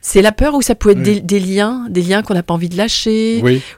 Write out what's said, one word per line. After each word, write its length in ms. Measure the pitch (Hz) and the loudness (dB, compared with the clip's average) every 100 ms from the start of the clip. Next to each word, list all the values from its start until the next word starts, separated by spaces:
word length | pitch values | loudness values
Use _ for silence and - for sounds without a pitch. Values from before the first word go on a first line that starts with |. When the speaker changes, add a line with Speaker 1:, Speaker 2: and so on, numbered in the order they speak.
Speaker 1:
c'est 220 | - 196 | -2 2
la 100 | 214 | 4
peur 220 | 214 285 | 2 0
ou 80 | 285 | 0
ça 120 | 247 | 0
peut 160 | 226 214 | 0 2
être 80 | 196 | 2
Speaker 2:
Oui. 60 | |
Speaker 1:
des, 160 | 185 202 | 2 0
des 200 | 175 202 | 0 -2
liens, 460 | 185 190 214 254 233 | 0 -2 -2 -4 -4
des 120 | 180 | -2
liens 200 | 175 202 | 0 0
qu'on 120 | 214 | 0
n'a 80 | 185 | -2
pas 120 | 175 | -2
envie 140 | 170 170 | -4 -4
de 80 | 175 | -2
lâcher, 640 | 226 - 226 220 220 226 | -2 -2 -2 0 0 0
Speaker 2:
Oui. 200 | 123 127 - | 2 0 -2